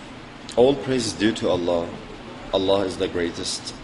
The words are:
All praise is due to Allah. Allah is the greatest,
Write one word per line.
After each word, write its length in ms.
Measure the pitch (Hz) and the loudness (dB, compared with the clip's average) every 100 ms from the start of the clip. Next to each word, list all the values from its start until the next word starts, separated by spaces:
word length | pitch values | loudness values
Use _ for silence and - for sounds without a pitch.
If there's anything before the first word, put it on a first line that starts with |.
| - - - - - - | -16 -16 -16 -16 -4 6
All 200 | 127 143 | 6 6
praise 320 | 131 131 113 | 0 0 0
is 60 | |
due 200 | 90 101 | 2 2
to 160 | 113 107 | 2 2
Allah. 400 | 90 87 87 85 - - - - - - | 2 2 2 0 -6 -14 -14 -14 -14 -2
Allah 320 | 98 95 98 95 | 0 4 4 2
is 100 | 85 | 0
the 140 | 92 | -2
greatest, 640 | 87 85 82 90 - - - | 0 -2 -2 -6 -6 -8 -8